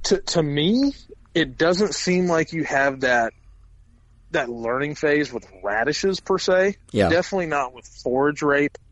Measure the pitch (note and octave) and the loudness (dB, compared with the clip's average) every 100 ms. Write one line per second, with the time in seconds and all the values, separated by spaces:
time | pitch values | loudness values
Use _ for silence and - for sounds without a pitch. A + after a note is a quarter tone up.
0 | - F#3+ - E3+ D3+ C#3+ D#3+ A#3+ C#4 - | 2 0 0 -2 0 0 2 2 0 -2
1 | - - - E3+ D3 B2 D#3+ F3+ G3+ - | -18 -20 -6 -2 -2 0 0 2 0 -2
2 | - F3+ F3+ E3 D#3 E3 C#3+ D3 C#3 C3+ | 0 0 2 2 0 -4 -2 0 0 0
3 | B2+ B2 A2+ - - - - - - - | 2 2 0 -4 -20 -20 -20 -20 -20 -20
4 | - - - E3 B2 A#2 A2+ B2+ C#3+ D3 | -20 -20 -4 -4 -4 -6 -4 -2 -4 -2
5 | D3+ D3 C#3 A#2 - F#2+ G2 G#2+ B2 D3+ | 0 2 0 -6 -12 -10 -4 0 0 0
6 | G3 F#3+ - F#3+ - F#3 F#3+ G3+ - - | -2 -2 -2 -2 2 2 2 -2 -6 0
7 | G2+ E3 F3+ G3 E3+ D3 B2+ B2+ - - | 2 2 0 -4 -2 -2 -4 -8 -20 -10
8 | C3+ B2+ C#3+ C#3+ D3 C#3+ D3 - - | -2 0 0 0 0 2 0 -4 -20